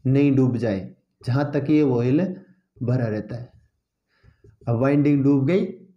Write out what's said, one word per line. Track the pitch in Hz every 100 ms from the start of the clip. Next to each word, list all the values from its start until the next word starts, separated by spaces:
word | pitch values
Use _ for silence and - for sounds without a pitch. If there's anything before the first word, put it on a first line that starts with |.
| 127
नहीं | 139 143 131
डूब | 127 113
जाए, | 113 95 92 - _ _ -
जहाँ | 127 143
तक | 143 135
ये | 151
ऑयल | 143 120 123 147 185 - - _ _ _
भरा | 117 127 117
रहता | 107 - 117
है। | 123 _ _ _ _ _ _ _ - _ - _ -
अब | 117
वाइंडिंग | 135 143 147 143
डूब | 135 143 131
गई | 190 - - -